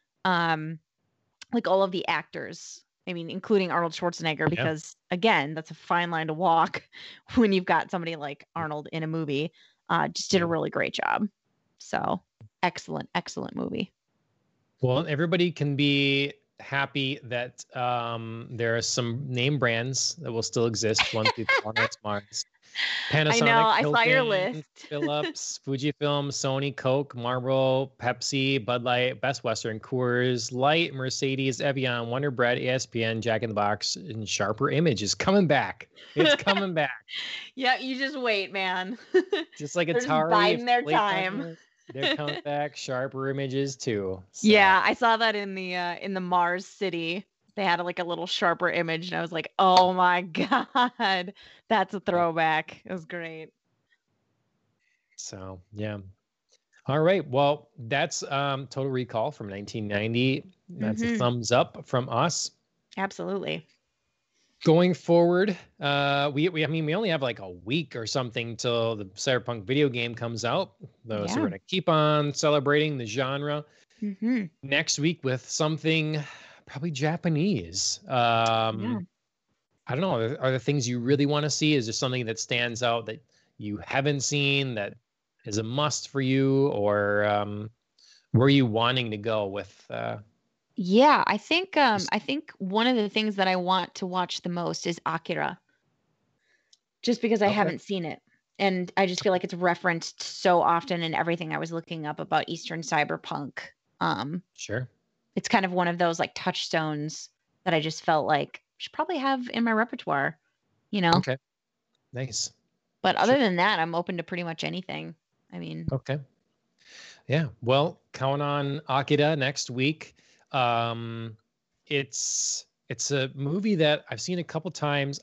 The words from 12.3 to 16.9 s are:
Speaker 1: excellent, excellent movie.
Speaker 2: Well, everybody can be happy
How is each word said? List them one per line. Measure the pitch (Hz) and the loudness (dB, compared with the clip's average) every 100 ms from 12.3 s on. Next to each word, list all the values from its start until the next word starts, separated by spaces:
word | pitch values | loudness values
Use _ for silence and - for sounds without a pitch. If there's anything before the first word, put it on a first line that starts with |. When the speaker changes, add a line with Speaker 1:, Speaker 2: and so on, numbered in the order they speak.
| _ - _ | _ -20 _
Speaker 1:
excellent, | 180 - - 156 131 | -4 -4 -8 -8 -6
excellent | 180 - - - | -6 -6 -8 -8
movie. | - - - 190 _ _ _ _ _ _ _ _ _ | -6 -6 -6 -8 _ _ _ _ _ _ _ _ _
Speaker 2:
Well, | 127 131 165 | 0 0 0
everybody | 147 170 175 180 | -2 0 2 0
can | - 147 139 | 0 -2 2
be | 143 139 139 139 139 - _ - | 2 4 4 2 0 -6 _ -20
happy | - 139 139 | -6 -2 -2